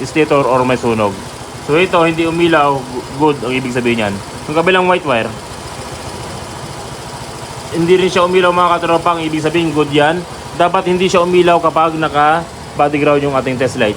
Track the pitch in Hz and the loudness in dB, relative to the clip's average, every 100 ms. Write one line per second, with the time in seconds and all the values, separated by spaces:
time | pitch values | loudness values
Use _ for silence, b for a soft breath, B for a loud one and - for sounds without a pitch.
0 | 135 156 151 147 127 127 127 123 123 110 | -4 0 2 2 4 2 2 0 0 0
1 | 104 98 - - - - - 151 185 180 | 0 -2 -12 -14 -14 -12 0 2 2 2
2 | 165 160 165 165 170 160 143 139 127 123 | 2 2 0 2 2 4 4 2 -4 -10
3 | 120 127 151 139 120 131 131 127 120 117 | -10 0 0 2 -2 -2 -2 -2 0 0
4 | 104 98 - - - 151 170 185 185 180 | -2 -4 -10 -12 -4 0 2 2 4 2
5 | 170 120 110 113 - - - - - - | 2 0 0 -6 -12 -14 -14 -14 -12 -12
6 | - - - - - - - - - - | -12 -12 -12 -12 -12 -12 -12 -12 -12 -14
7 | - - - - - - - 170 170 185 | -14 -14 -14 -14 -14 -14 -8 -2 2 4
8 | 185 185 175 185 180 180 175 170 165 170 | 4 2 2 4 2 2 2 2 2 0
9 | 165 170 160 156 147 170 165 151 147 147 | 2 0 -2 -2 0 0 0 0 0 2
10 | 147 175 170 - - 139 175 180 175 180 | 2 0 -6 -12 -12 0 2 2 0 0
11 | 185 185 175 180 175 170 160 156 165 156 | 2 2 4 4 6 4 4 2 0 0
12 | 156 143 147 165 165 - - - 147 147 | -2 2 2 2 -2 -12 -14 0 0 2
13 | 143 147 143 135 131 127 131 127 110 | 2 2 2 0 -2 0 -2 0 0